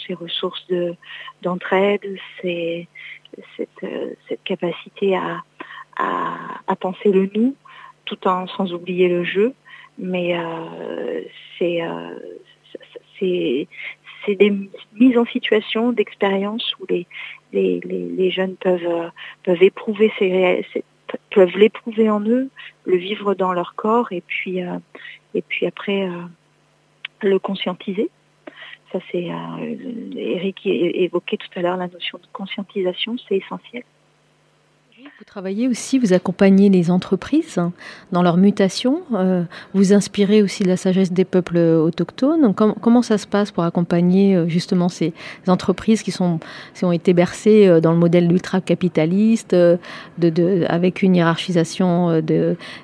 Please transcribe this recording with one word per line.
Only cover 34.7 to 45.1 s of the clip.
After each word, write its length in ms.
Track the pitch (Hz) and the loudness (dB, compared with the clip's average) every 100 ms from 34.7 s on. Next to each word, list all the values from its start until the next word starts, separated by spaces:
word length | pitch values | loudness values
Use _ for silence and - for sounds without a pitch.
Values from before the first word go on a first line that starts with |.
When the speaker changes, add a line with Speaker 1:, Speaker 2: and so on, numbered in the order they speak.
| _ _ _ 277 - | _ _ _ -20 -20
Speaker 2:
Vous 60 | |
travaillez 440 | - 208 185 196 254 | -18 -10 -6 -2 0
aussi, 300 | 233 - 269 | -2 0 2
vous 140 | 233 | 4
accompagnez 560 | 180 - 180 196 196 202 | 4 2 4 6 8 8
les 220 | 185 170 | 6 4
entreprises 680 | 180 - 185 - 302 339 - 170 175 - - - | 2 0 -4 0 -2 0 -2 -4 -6 -14 -20 -4
dans 100 | 180 | 2
leur 140 | 180 170 | 4 6
mutation, 640 | 202 202 190 - 247 311 359 | 4 4 0 0 -2 -2 -2
euh, 320 | 214 185 185 170 - - | -2 0 0 -2 -10 -4
vous 200 | 190 196 | 2 4
inspirez 500 | 202 190 - 196 214 | 4 2 0 4 4
aussi 200 | 196 - | 4 0
de 60 | 180 | 0
la 80 | 185 | 0
sagesse 360 | 190 185 190 | 2 2 2
des 120 | 175 | 0
peuples 340 | 180 185 170 170 | 2 0 0 2
autochtones. 960 | 165 165 160 - 170 - 262 330 254 | 4 4 2 0 -4 0 0 4 2
Com-, 200 | 185 214 - | 4 2 2
comment 220 | - 240 | 2 4
ça 140 | 233 208 | 4 0
se 100 | - | 0
passe 240 | 202 208 | -2 0
pour 140 | - | -2
accompagner, 720 | 170 180 170 175 180 185 196 190 | -2 0 0 2 4 4 4 4
euh, 120 | 170 | 2
justement 400 | 165 - 185 175 | 0 0 0 0
ces 240 | - 160 | -2 -4